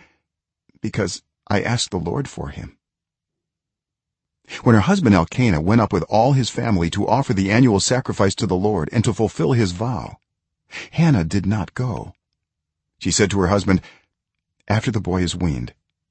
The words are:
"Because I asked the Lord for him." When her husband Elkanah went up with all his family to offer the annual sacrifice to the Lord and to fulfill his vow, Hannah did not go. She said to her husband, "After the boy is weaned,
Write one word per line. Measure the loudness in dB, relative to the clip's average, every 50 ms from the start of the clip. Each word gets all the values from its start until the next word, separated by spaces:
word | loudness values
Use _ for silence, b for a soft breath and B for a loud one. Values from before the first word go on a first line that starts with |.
| b b b b b _ _ _ _ _ _ _ _ _ _ _
"Because | -10 -6 -4 -4 -4 -4 -4 -8 -14 _ _ _ _ -2
I | -2 -2
asked | 0 0 -2 -4 -4 -4
the | -6 -6
Lord | -4 -4 -4 -4 -6 -6
for | -10 -12 -12 -10
him." | -10 -12 -14 -14 -16 _ _ _ _ _ _ _ _ _ _ _ _ _ _ _ _ _ _ _ _ _ _ _ _ _ _ _ _ _ _ _ _ _ B B B B 2
When | 4 4
her | 6
husband | 6 4 2 2 4 4 4
Elkanah | 4 2 0 0 0 2 2 2 2
went | 2 2 2 2
up | 2 2 0
with | -2 -2 0
all | 0 2 2 4 2
his | 2 0 -2
family | -4 -4 -2 0 0 0 0 0
to | -2 -2 0
offer | 0 0 0 0 0 0
the | 0 0 2 4
annual | 4 4 4 4 2
sacrifice | 0 0 -2 -2 -2 -4 -2 0 0 0 0
to | 0 -2 -2
the | 0
Lord | 0 0 0 0 -2 -2 -2
and | -2 0 0
to | 0 0
fulfill | 0 -2 -2 -2 -2 0 0 2
his | 2 2 0
vow, | -2 -4 -6 -6 -6 -8 -10 -12 -16 -20 _ _ _ _ _ _ _ _ _ B B B B B
Hannah | -2 2 2 4 4 2 2
did | 0 -2 -2 -2
not | -2 -2 -2 -4 -6 -8
go. | -6 -6 -6 -6 -8 -10 -12 -16 _ _ _ _ _ _ _ _ _ _ _ _ _ _ _ _ _
She | -4 -2 0
said | 2 2 2
to | 2 2
her | 2
husband, | 2 2 2 2 2 2 2 B B B B B B _ _ _ _ _ _ _ _ _ _ _
"After | -2 -2 -2 0 -2
the | -2 -4
boy | -2 -2 -2 0 0
is | -2 -2
weaned, | -2 -2 -2 -2 -4 -6 -10 -12 _ _ _ _ _ _ _